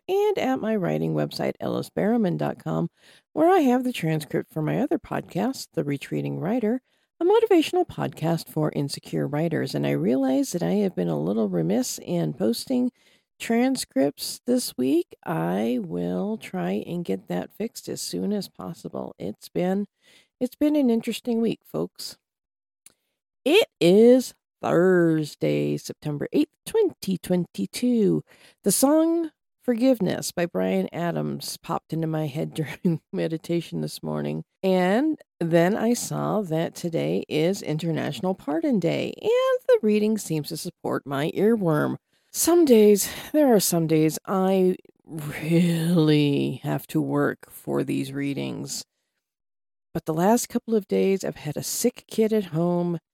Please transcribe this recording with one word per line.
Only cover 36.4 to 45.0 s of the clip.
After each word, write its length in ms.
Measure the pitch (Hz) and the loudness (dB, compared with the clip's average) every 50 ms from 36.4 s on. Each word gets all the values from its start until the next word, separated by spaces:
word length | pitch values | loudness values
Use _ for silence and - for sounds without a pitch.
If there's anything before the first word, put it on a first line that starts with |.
that 340 | 202 160 156 160 170 - - | -2 -2 -2 -2 -2 -4 -6
today 480 | - - 170 165 151 143 156 175 196 - - | -8 -8 -4 -2 -2 -2 0 -2 -2 -2 -2
is 320 | - 156 160 180 196 196 | -2 0 0 0 0 -2
International 760 | - - 151 151 170 165 156 143 127 135 147 - - 185 190 | -4 -4 -4 -2 -2 -2 -2 -2 -4 -4 -6 -4 -4 -4 -4
Pardon 420 | - - 277 302 330 320 294 247 190 | -4 -4 -4 -4 -2 0 0 0 2
Day, 340 | 170 160 147 135 131 - - - | 2 0 0 0 -2 -4 -8 -4
and 100 | - 415 480 494 523 523 508 508 - | -2 0 0 2 2 0 0 0 2
the 140 | - 494 440 | 2 2 4
reading 340 | 233 214 208 208 208 214 220 | 4 2 2 4 2 2 0
seems 340 | 208 - - 160 151 147 - | -2 -2 -2 -4 -4 -2 -4
to 60 | 160 | -8
support 480 | 151 - 175 - _ - - 127 143 - | -10 -10 -12 -12 _ -6 -4 -4 -4 -4
my 280 | 139 143 139 151 - - | -4 -4 -4 -4 -2 0
earworm. 600 | - 190 220 240 214 190 165 151 147 139 127 131 - - _ _ _ _ _ | 2 2 2 2 2 2 2 2 2 0 -2 -4 -6 -10 _ _ _ _ _
Some 340 | - - - 320 349 349 330 | -6 -2 2 4 6 6 8
days, 440 | 269 240 214 208 208 208 190 - - - - - - | 8 8 8 10 8 8 6 2 -4 -8 -12 -10 -2
there 200 | - 302 294 262 | 2 4 6 6
are 60 | 226 190 | 6 4
some 300 | - - 175 170 165 156 | 4 2 2 0 2 2
days 280 | 160 156 156 156 156 - - - | 4 4 4 2 0 -2 -6 -4
I 480 | 185 190 185 190 190 190 185 185 185 - - - _ _ | -2 0 2 2 4 4 4 2 2 0 -6 -10 _ _